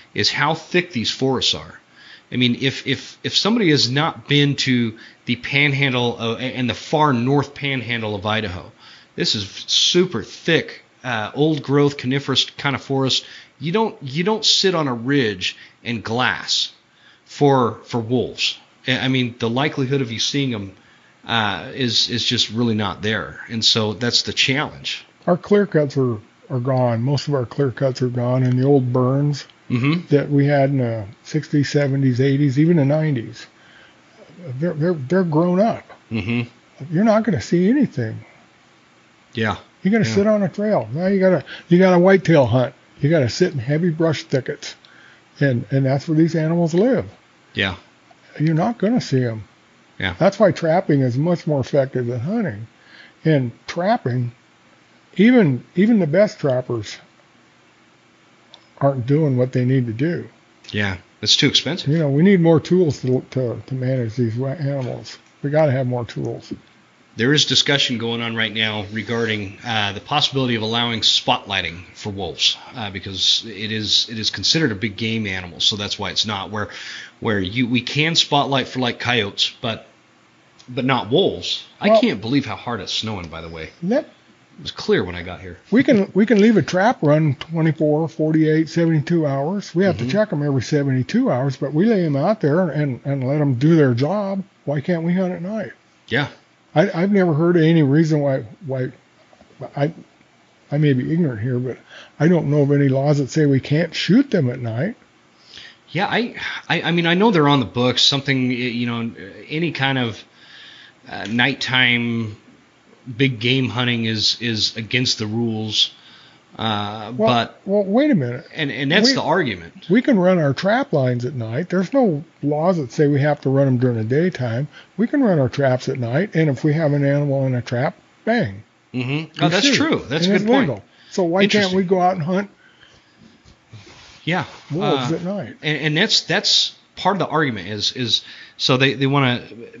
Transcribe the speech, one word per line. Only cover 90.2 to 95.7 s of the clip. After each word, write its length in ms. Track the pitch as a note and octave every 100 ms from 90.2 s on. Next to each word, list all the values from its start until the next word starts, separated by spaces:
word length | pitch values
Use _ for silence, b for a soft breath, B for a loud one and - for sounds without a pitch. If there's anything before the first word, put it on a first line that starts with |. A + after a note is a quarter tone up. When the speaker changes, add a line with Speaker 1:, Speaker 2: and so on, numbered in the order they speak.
| G#3+
Speaker 2:
'em 80 | D#3
every 220 | D3 C3+
seventy-two 640 | - D3 C#3+ C3 A#2+ A3 C4
hours, 280 | B2+ C#3 C3+
but 180 | C3+ D3+
we 100 | A3
lay 180 | G#3+ E3
'em 100 | C#3
out 260 | E3+ A3
there 280 | D3+ D#3 F3+
and, 300 | C#3 D3 A#2 C#3
and 180 | C#3 B2+
let 120 | D3+
'em 140 | C#3+ A#2+
do 200 | D3+ E3
their 180 | C#3
job. 500 | A#2+ C#3+ G3+ G3 G3 - _ -
Why 160 | D3
can't 220 | C3 E3+
we 100 | E3
hunt 180 | F3+ F#3
at 100 | F3
night? 300 | F3 A3 -